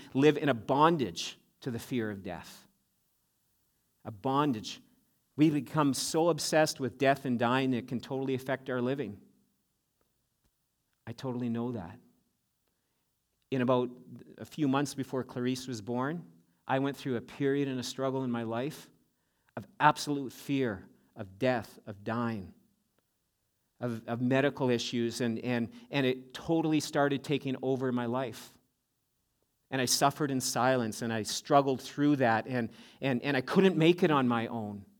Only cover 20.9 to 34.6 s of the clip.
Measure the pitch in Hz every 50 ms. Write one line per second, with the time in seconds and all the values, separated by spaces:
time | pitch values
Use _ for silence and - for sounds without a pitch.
20.9 | _ _ _ _ - 117 107 95 95 98 131 127 127 113 101 - - - - 113
21.9 | 101 98 104 117 113 120 120 117 113 104 90 - - _ _ _ _ _ _ _
22.9 | _ _ _ _ _ _ _ _ _ _ _ _ _ _ _ _ _ - 123 123
23.9 | 117 113 - - 117 117 127 123 135 135 139 143 135 - 139 123 120 117 120 -
24.9 | 123 120 117 117 113 - 127 117 113 110 - - 123 117 117 110 - - - -
25.9 | - 139 131 127 127 127 131 - - - - - 165 165 160 156 156 147 - -
26.9 | - 151 139 143 139 131 - - 143 127 - 139 131 - - 131 135 123 135 131
27.9 | 123 123 120 117 120 127 135 117 110 - - - - _ _ _ _ _ _ _
28.9 | _ _ _ _ _ _ _ _ _ _ _ _ _ _ _ - 127 135 127 120
29.9 | - - 147 139 135 - 156 139 135 131 127 - - 127 120 131 131 127 113 107
30.9 | 104 - 123 113 113 113 104 - - - - - 151 143 139 139 131 120 - -
31.9 | - 147 143 147 147 135 131 113 113 110 104 110 127 123 113 110 - - - -
32.9 | - - - 135 127 120 - 139 139 127 - - - 185 190 190 170 151 160 170
33.9 | 175 170 185 156 151 139 127 120 120 117 113 113 - 117